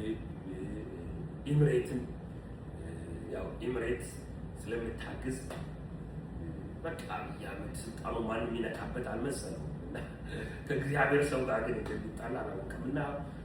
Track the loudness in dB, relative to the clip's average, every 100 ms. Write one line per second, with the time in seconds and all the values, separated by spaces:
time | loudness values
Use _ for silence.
0 | -2 -2 -4 -6 -6 -4 -4 -4 -4 -6
1 | -6 -4 -6 -4 4 8 10 8 4 0
2 | -2 -6 -8 -8 -8 -8 -8 -6 -6 -6
3 | -6 -6 -4 -4 -4 -2 0 2 2 0
4 | -2 -8 -8 -6 -6 -6 -2 0 0 -4
5 | -4 -2 -2 -2 -4 -4 -6 -6 -6 -6
6 | -6 -6 -6 -4 -4 -4 -6 -4 -4 -4
7 | -4 -4 -4 -6 -6 -6 -6 -6 -6 -4
8 | -2 0 2 2 2 2 2 0 -2 -2
9 | 0 0 0 0 -2 -4 -4 -4 -4 -4
10 | -4 -6 -4 -2 -4 -4 2 2 6 6
11 | 8 8 8 4 4 4 4 2 0 -2
12 | -2 -4 -2 0 0 -2 -4 -2 0 2
13 | 2 0 -4 -6